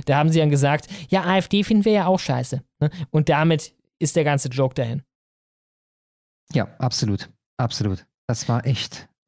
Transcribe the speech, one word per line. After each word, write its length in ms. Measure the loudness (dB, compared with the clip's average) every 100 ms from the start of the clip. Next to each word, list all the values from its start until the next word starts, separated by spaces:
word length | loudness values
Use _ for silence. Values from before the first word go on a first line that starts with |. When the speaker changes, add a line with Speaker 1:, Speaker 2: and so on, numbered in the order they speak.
Speaker 1:
Da 140 | 0 2
haben 120 | 4
sie 100 | 4
dann 100 | 4
gesagt, 380 | 4 2 0 -4 -16 -2
"Ja, 140 | 0
A 160 | 2 0
F 100 | 2
D 160 | 0
finden 220 | 2 2 4
wir 60 |
ja 140 | 2 2
auch 120 | 0
scheiße", 440 | 0 -4 -4 -8 -10 -4
ne? 100 | -4 -4 -2
Und 200 | 0 2
damit 440 | 2 2 0 -4 _ _ -6
ist 160 | -2 0
der 80 |
ganze 240 | 2 0 -2
Joke 260 | -2 -2
dahin. 280 | -2 -6 -6 -12 _ _ _ _ _ _ _ _ _ _ _ _ _ -4
Speaker 2:
Ja, 160 | -4 -4 -4
absolut. 520 | -4 -2 -2 -2 -6 _ _ -4
Absolut. 500 | -4 -2 -4 -4 -8 _ -6
Das 240 | -4 -2
war 160 | -2 0
echt 420 | -2 -4 -12 -20 _